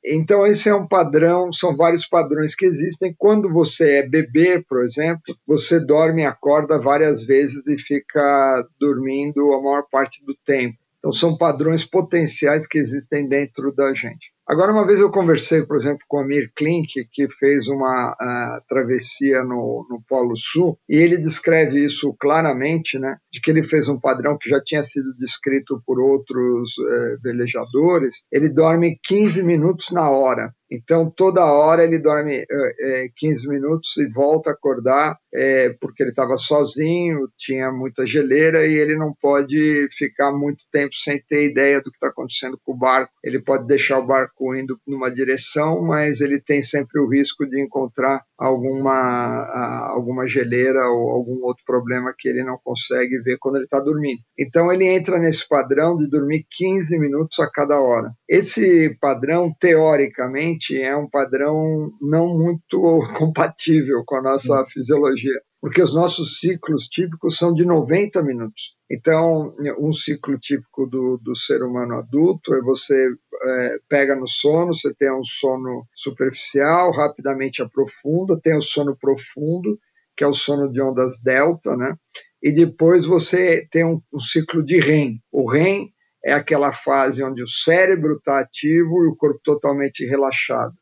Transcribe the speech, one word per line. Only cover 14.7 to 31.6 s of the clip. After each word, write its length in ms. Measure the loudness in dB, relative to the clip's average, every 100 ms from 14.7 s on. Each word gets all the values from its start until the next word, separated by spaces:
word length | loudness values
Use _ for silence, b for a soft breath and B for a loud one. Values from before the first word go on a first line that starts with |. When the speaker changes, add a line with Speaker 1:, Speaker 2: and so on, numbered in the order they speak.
Speaker 1:
uma 140 | 2 4
vez 140 | 4
eu 120 | 4
conversei, 520 | 4 2 2 2 0
por 140 | 0 -2
exemplo, 220 | -2 -4 _
com 140 | -4
a 40 | 0
Mir 260 | -2 -2 -4
Klink, 520 | -2 0 -2 -6 -8
que 180 | -4 -4
fez 380 | 2 2 2 0
uma, 480 | -2 0 0 -2 -4
ah, 400 | -6 -4 -6 -8 _
travessia 760 | -2 0 -2 -4 -2 0 2
no, 420 | 0 -4 -4 -6 -8
no 140 | -14 _
Polo 260 | -2 0 -2
Sul, 400 | -4 0 0 -2 0
e 80 | 4
ele 220 | 4 4
descreve 680 | -2 -2 2 4 4 2 0
isso 300 | -2 -6 -2
claramente, 800 | 0 2 2 0 -2 -2 -4 -6
né, 200 | -6 -8 _
de 80 | -6
que 100 | 0
ele 100 | 2
fez 260 | 2 0 0
um 120 | -2
padrão 400 | -2 0 -2 -4
que 100 | 0
já 100 | -2
tinha 220 | 0 -4
sido 340 | -4 -6 -8 -8
descrito 600 | -10 -6 -2 -2 -2 -8 -4
por 140 | 0
outros, 720 | 2 2 0 -2 0 0 -4 -6
eh, 380 | -2 -2 -2 -4
velejadores. 1000 | -6 -4 -4 -4 -2 2 2 2 0 -6 _
Ele 180 | 0 2
dorme 480 | 4 4 4 2 0
quinze 400 | -2 2 2 2
minutos 480 | 2 2 2 0 -4
na 180 | 0 2
hora. 420 | 4 2 0 -4 _ _
Então, 400 | -14 0 2 2 2
toda 300 | 4 6 4
hora 380 | 6